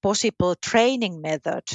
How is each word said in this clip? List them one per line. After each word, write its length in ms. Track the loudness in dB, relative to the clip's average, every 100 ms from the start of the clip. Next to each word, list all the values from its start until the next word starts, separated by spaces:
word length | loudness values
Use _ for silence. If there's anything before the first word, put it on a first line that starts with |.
possible 540 | -2 0 0 0 0 -2
training 640 | 0 2 4 2 -2 -4
method 420 | -4 -4 -4 -6 -6